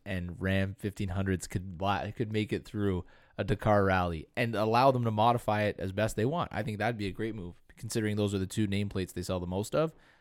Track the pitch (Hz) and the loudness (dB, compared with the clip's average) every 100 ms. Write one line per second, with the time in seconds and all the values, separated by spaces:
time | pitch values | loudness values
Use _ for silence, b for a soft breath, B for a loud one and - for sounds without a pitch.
0 | - 92 87 85 95 98 98 101 107 - | -8 -6 -6 -4 0 2 0 -2 -6 -4
1 | 101 95 98 92 - 98 92 82 95 95 | -4 -2 0 0 -2 -6 -6 -4 -2 0
2 | 90 - 110 107 107 98 - 107 101 90 | -2 -4 -4 -2 -2 -4 -4 -2 0 0
3 | b b b - 101 101 110 104 95 92 | b b b -6 -2 0 4 4 6 4
4 | 90 82 76 - 120 107 110 117 135 123 | 2 -2 -6 -2 -2 0 2 6 6 4
5 | 117 107 113 120 - 107 104 - 95 95 | 2 4 4 4 2 2 0 0 -4 0
6 | 107 - 113 151 127 - 113 104 104 117 | 0 2 0 0 -4 -4 -4 -2 -2 -2
7 | 98 - 110 110 87 - - - 113 117 | -4 -4 -6 -6 -10 -14 -20 -14 -4 0
8 | 107 104 104 98 95 - 107 98 101 98 | 0 2 2 0 -2 0 0 0 -2 -2
9 | 90 - 90 92 87 92 113 147 160 - | -4 -4 -4 -4 -2 -4 -2 0 0 -4
10 | b b | b b